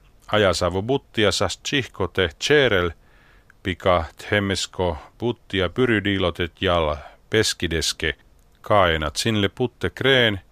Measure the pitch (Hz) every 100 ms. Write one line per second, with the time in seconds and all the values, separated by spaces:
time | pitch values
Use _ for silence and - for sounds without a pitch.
0 | _ _ - 107 95 87 87 92 113 135
1 | - - 101 - 98 - - 143 110 -
2 | 90 - 92 - - 147 127 95 87 -
3 | _ _ _ _ _ _ 95 87 95 87
4 | 80 - - 104 98 90 - - 90 80
5 | - - 117 117 - 98 87 - 123 107
6 | 101 98 90 - 87 - 92 87 76 76
7 | - - _ 110 104 - 85 80 - -
8 | 80 - _ _ _ _ - 104 90 80
9 | 76 - 117 107 98 - 123 - - -
10 | 135 131 113 98 -